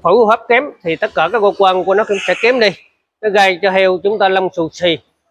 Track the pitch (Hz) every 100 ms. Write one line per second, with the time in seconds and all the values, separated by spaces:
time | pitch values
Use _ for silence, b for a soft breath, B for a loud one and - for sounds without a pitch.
0 | 170 214 214 233 - 240 294 - 175 160
1 | 214 - 160 220 202 - 196 185 180 196
2 | 202 202 185 180 226 262 214 165 _ _
3 | _ _ 214 202 190 180 196 190 190 180
4 | 202 214 196 190 185 170 160 - 180 156
5 | _ _ _